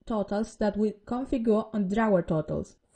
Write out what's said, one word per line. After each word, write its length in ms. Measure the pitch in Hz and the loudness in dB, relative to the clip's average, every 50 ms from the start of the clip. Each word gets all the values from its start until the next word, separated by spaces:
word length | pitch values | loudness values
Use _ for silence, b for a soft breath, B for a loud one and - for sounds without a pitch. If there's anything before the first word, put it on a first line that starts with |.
| _ | _
totals 500 | - 233 214 196 - 202 202 220 - - | -4 -2 -2 -2 -2 -2 -2 -2 -4 -4
that 220 | - 220 208 208 202 | -2 -2 0 2 0
we 160 | 214 214 - - _ | 0 -2 -2 -6 _
configure 640 | - 240 247 269 - - 254 226 233 208 214 220 214 - | -8 -6 -6 -4 -2 -2 0 2 2 2 2 0 -2 -2
on 160 | 214 202 185 | -2 -2 0
drawer 320 | 202 226 226 220 196 175 | 2 2 4 4 4 4
totals. 540 | 170 - 170 156 151 - 151 151 - - - _ _ _ _ | 4 2 0 0 0 -2 -4 -6 -6 -8 -14 _ _ _ _